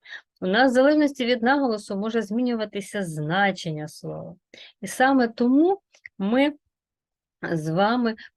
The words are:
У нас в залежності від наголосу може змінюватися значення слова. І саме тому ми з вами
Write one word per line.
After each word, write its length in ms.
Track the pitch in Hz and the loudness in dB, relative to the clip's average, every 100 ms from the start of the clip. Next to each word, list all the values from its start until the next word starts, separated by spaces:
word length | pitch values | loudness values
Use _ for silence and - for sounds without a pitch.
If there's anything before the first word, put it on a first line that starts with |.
| - - _ - | -20 -20 _ -8
У 60 | 185 | -2
нас 240 | 208 262 | 2 4
в 40 | |
залежності 520 | 247 277 302 285 285 240 | 4 4 4 2 0 -2
від 160 | 247 | 0
наголосу 540 | 226 285 269 214 - 196 | 2 2 0 -4 -6 -6
може 260 | 220 226 | -4 -4
змінюватися 800 | 202 226 247 233 214 202 196 208 | -2 -2 -2 -2 -4 -8 -8 -6
значення 840 | 180 151 151 185 202 185 170 151 151 | -6 -6 -2 2 2 0 -6 -8 -10
слова. 480 | - 160 156 170 170 _ - - _ | -12 -14 -12 -14 -18 _ -20 -20 _
І 60 | 190 | -8
саме 420 | - 262 269 233 | 0 4 4 2
тому 520 | 226 240 269 339 392 _ _ - - | 0 2 4 4 0 _ _ -20 -6
ми 340 | 196 247 285 294 _ _ _ _ _ _ _ _ | -2 2 0 -2 _ _ _ _ _ _ _ _
з 260 | 185 165 151 | -6 -4 -2
вами 480 | 165 202 247 233 220 - | 0 2 2 -2 -4 -12